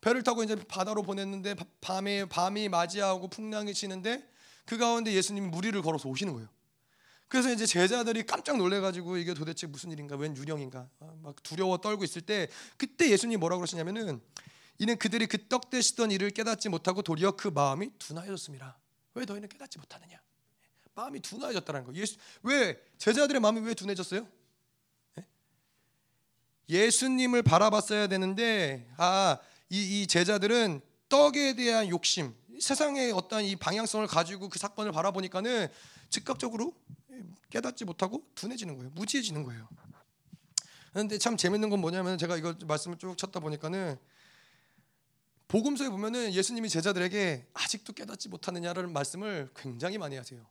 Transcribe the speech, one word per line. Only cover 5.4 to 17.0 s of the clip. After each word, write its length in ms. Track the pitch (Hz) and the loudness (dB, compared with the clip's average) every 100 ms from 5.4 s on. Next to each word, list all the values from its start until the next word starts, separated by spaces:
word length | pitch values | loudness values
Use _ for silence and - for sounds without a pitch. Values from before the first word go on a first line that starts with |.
| 196 | -4
무리를 320 | 165 202 202 | -2 0 0
걸어서 300 | 160 160 135 | 0 -2 -2
오시는 240 | 131 196 | -4 -4
거예요. 140 | 127 110 _ _ _ _ _ _ _ _ | -4 -10 _ _ _ _ _ _ _ _
그래서 220 | 262 254 | 2 2
이제 140 | 240 | 2
제자들이 640 | 220 175 185 247 233 226 208 | 2 6 6 4 0 -2 0
깜짝 320 | - - 277 | -4 0 2
놀래가지고 580 | 180 196 190 180 175 180 | 2 2 0 -2 -4 -4
"이게 160 | 170 | -2
도대체 340 | 165 156 165 170 | -4 -6 -6 -10
무슨 240 | 139 175 | -10 -10
일인가? 240 | 160 147 143 | -10 -8 -6
웬 200 | 151 139 | -4 -6
유령인가?" 540 | 147 156 135 127 127 _ | -6 -6 -6 -10 -16 _
어, 180 | 156 160 | -20 -18
막 200 | 156 147 | -16 -16
두려워 360 | - 156 190 180 | -10 0 2 2
떨고 260 | 208 214 | 0 -2
있을 160 | 185 175 | -2 -6
때 280 | 165 208 165 - - - | -2 -2 -2 -6 -20 -6
그때 340 | 269 _ 330 | -6 _ 6
예수님이 280 | 202 233 226 | 6 6 2
뭐라고 220 | 165 180 | 2 0
그러시냐면은 600 | 175 170 160 208 214 131 _ - - - - _ | -2 -4 -4 -4 -4 -6 _ -20 -20 -20 -20 _
"이는 200 | 208 233 | 2 2
그들이 280 | 214 220 220 | 2 2 2
그 180 | 214 - | 0 0
떡 160 | 247 - | -2 0
되시던 400 | 254 - - 226 | 2 2 4 2
일을 200 | 190 202 | 2 0
깨닫지 380 | 202 226 220 220 | 0 -2 0 -2
못하고 340 | 165 180 185 | 0 0 -2